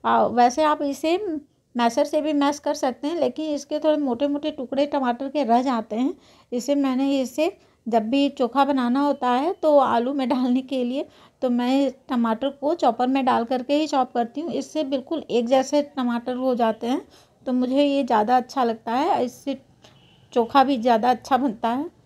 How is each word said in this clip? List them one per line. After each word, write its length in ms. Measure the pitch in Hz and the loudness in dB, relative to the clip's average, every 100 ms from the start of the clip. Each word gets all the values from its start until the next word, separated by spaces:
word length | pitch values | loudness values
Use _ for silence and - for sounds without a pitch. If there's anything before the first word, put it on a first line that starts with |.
आ, 220 | 233 226 214 | 0 2 2
वैसे 380 | 226 240 254 | 4 2 4
आप 180 | 302 302 | 0 0
इसे 340 | 294 277 311 359 415 311 - _ _ 240 | -2 -2 -2 0 -2 -6 -10 _ _ 0
मैशर 280 | 233 240 294 | 0 2 0
से 160 | 302 | 0
भी 120 | 302 294 | 0 0
मैश 240 | 277 285 | 0 0
कर 140 | - 294 | -4 -2
सकते 320 | 277 247 285 | -4 -4 -6
हैं, 80 | 339 | -2
लेकिन 380 | 254 254 311 | -2 -2 -6
इसके 260 | 294 285 302 | -6 -4 -2
थोड़े 180 | 311 302 | 0 0
मोटे 280 | 277 233 285 | 0 -2 -2
मोटे 240 | 285 302 | -2 -4
टुकड़े 340 | 302 247 277 285 | -8 -6 -2 0
टमाटर 420 | 285 254 240 269 | 0 -2 -2 -4
के 140 | 294 | -4
रह 180 | 240 233 | 2 2
जाते 320 | 262 240 220 214 | 2 -4 -4 -2
हैं। 180 | 269 370 _ _ _ | -2 -4 _ _ _
इसे 240 | 240 247 285 | -8 -2 0
मैंने, 460 | 277 254 277 277 | 0 0 0 0
इसे 300 | 247 - 330 - _ _ - | -2 -2 -2 -4 _ _ -2
जब 220 | 226 214 | -2 0
भी 180 | 277 277 | 0 0
चोखा 320 | 277 247 269 277 | 0 -2 0 0
बनाना 340 | 269 240 262 | 2 0 2
होता 280 | 285 277 247 | 0 0 0
है 200 | 247 311 381 | 0 0 0
तो 220 | 311 294 | 4 6
आलू 340 | 247 233 240 | 6 2 0
में 140 | 285 254 | -2 0
डालने 320 | 254 254 247 | 0 2 0
के 200 | 262 262 | -2 -4
लिए 220 | 240 269 381 - - _ | -2 -4 -6 -14 -20 _
तो 80 | 254 | -2
मैं 400 | 240 247 269 277 254 - | 0 2 2 0 -2 -4
टमाटर 400 | 247 226 220 277 | -2 0 0 -4
को 220 | 277 277 339 | -2 -2 2
चॉपर 320 | 277 226 254 | 2 2 0
में 160 | 269 262 | 2 2
डाल 180 | 233 233 | 0 0
करके 300 | 254 247 294 | -2 0 0
ही 120 | 311 | 2
चॉप 260 | 285 254 | 0 0
करती 280 | 240 233 277 | -2 -4 -4
हूँ। 100 | 339 | -6
इससे 300 | 254 - 311 285 | -6 -4 -4 -2
बिल्कुल 380 | 269 254 330 - | -4 -4 -8 -2
एक 160 | 226 233 | -2 2
जैसे 340 | 262 262 294 285 | 2 2 0 0
टमाटर 440 | - 247 240 240 247 | -4 -4 -4 -6 -4
हो 200 | 262 247 | -2 0
जाते 320 | 226 220 233 | 0 0 -4
हैं, 140 | 285 - - _ _ - | -4 -6 -20 _ _ -4
तो 80 | |
मुझे 300 | 254 254 269 | -2 0 2
ये 200 | 285 277 | 2 2
ज़्यादा 340 | 269 226 214 254 | 2 2 4 2
अच्छा 260 | 254 277 | 0 -2
लगता 300 | 233 226 - | -2 -2 -4
है, 300 | 240 330 285 247 | -2 0 0 -2
इससे 320 | - - 269 _ _ - _ _ _ _ | -6 -8 -8 _ _ -20 _ _ _ _
चोखा 300 | 247 226 277 | -2 2 4
भी 140 | 262 269 | 4 2
ज़्यादा 320 | 240 226 240 | 2 2 2
अच्छा 260 | 247 - 254 | 0 0 0
बनता 320 | 269 214 226 | 0 -2 -4
है। 220 | 247 339 _ | -4 -6 _